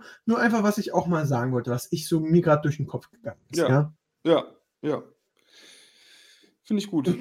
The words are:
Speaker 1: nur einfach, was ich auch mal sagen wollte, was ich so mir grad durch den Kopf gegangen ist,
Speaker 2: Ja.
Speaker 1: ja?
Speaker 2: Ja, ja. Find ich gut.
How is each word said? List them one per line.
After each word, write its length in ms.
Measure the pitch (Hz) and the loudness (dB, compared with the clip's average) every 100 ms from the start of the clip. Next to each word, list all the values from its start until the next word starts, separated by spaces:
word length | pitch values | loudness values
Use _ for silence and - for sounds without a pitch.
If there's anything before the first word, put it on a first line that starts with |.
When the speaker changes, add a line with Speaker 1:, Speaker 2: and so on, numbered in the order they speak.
| - - - | -6 -8 -2
Speaker 1:
nur 140 | 240 | 2
einfach, 220 | 233 226 | 2 2
was 160 | 208 208 | 0 0
ich 160 | - | -2
auch 140 | 180 175 | -2 0
mal 180 | 160 139 | 0 0
sagen 280 | 123 127 | 0 -2
wollte, 180 | 123 120 | -2 -2
was 160 | 123 - | -4 -4
ich 160 | 160 - | -8 -2
so 120 | 165 | -2
mir 220 | 156 175 | 2 4
grad 240 | 170 151 151 | 4 2 0
durch 120 | - | -4
den 80 | 139 | -6
Kopf 240 | - - | -10 -14
gegangen 300 | _ - - _ | _ -16 -16 _
ist, 80 | 170 | -2
Speaker 2:
Ja. 120 | 143 | 2
Speaker 1:
ja? 240 | 135 151 - _ _ 160 | 2 0 -6 _ _ 0
Speaker 2:
Ja, 180 | 151 - - _ _ | 0 0 -12 _ _
ja. 220 | 151 139 - _ _ _ _ _ - - _ _ _ - - _ _ _ - | -6 -6 -8 _ _ _ _ _ -20 -20 _ _ _ -20 -20 _ _ _ -4
Find 140 | 208 | -4
ich 120 | 196 | -2
gut. 260 | 165 180 - | -2 0 0